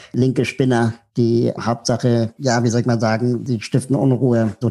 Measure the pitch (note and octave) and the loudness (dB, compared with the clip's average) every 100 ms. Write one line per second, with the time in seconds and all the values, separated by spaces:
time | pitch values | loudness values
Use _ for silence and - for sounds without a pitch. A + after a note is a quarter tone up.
0 | - A#2+ C3 C3 B2+ - C3 A#2+ A#2 - | -6 0 0 2 -2 0 2 2 0 -2
1 | _ - A#2 A#2 A#2+ - G2+ A#2 - A#2+ | _ -2 0 2 0 -2 -4 -4 -2 0
2 | B2+ A#2 A2+ - C#3 A#2+ A#2+ A#2 A#2+ A#2 | 0 0 -2 -4 -2 0 2 0 0 0
3 | A2 A2 B2 A#2+ C3 A#2 - C3+ - C3+ | 0 0 -2 -2 -4 -6 -2 -2 0 0
4 | C3+ B2 C3+ A#2+ A2 G2 A#2 | 2 2 2 2 0 -2 -4